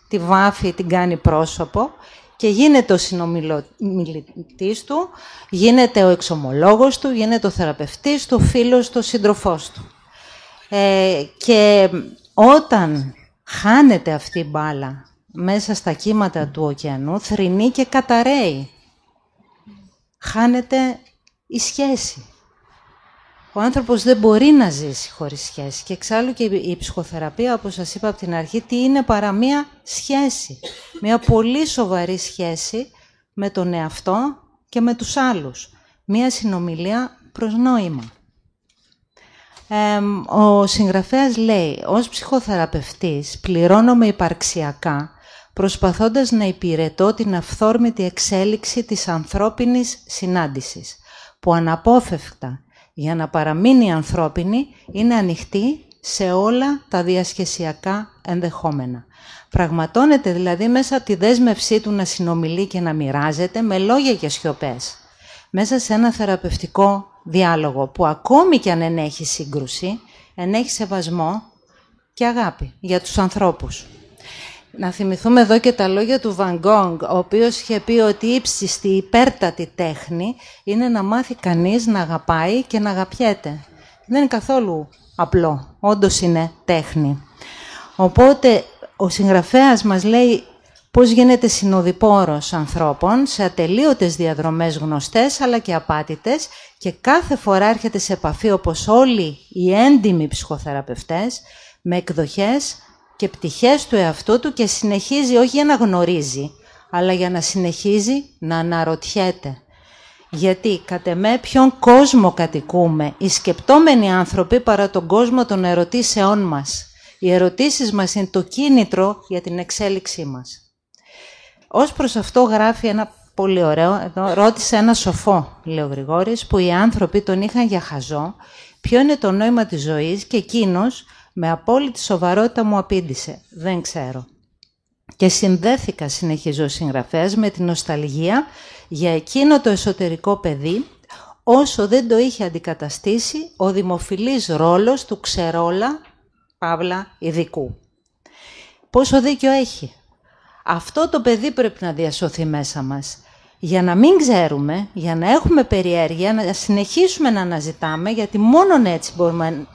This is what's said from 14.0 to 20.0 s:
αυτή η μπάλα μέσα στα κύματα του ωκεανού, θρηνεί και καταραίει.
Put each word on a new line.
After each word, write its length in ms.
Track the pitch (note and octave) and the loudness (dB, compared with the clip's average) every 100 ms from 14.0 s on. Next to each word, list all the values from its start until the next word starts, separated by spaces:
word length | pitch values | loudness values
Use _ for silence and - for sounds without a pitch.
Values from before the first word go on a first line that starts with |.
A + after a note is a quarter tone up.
| E3 | 0
αυτή 260 | D3+ - F3 | -6 -6 -8
η 80 | D3 | -6
μπάλα 560 | D3+ D3+ C#3+ C3+ C3+ - _ _ | -4 -4 -6 -8 -12 -18 _ _
μέσα 420 | E3+ F3+ G#3 G#3 | -8 -2 -2 -2
στα 180 | G3+ F3+ | -4 -4
κύματα 560 | D#3 G#3+ G#3+ G3 E3 C#3+ | -4 -2 0 0 -2 -6
του 140 | D3 | -4
ωκεανού, 580 | D3+ C#3 D3+ C3+ C#3+ G3+ | -4 -4 -6 -6 -6 -6
θρηνεί 500 | - G#3 F#3 F#3 A#3+ | -4 -2 0 0 0
και 140 | B3 | 0
καταραίει. 840 | B3+ C4+ B3+ A#3 B3 C#4 F#3+ C3+ C3+ _ _ _ _ _ _ _ _ _ G#3 - _ _ | -2 0 2 2 2 0 0 -4 -10 _ _ _ _ _ _ _ _ _ _ -20 _ _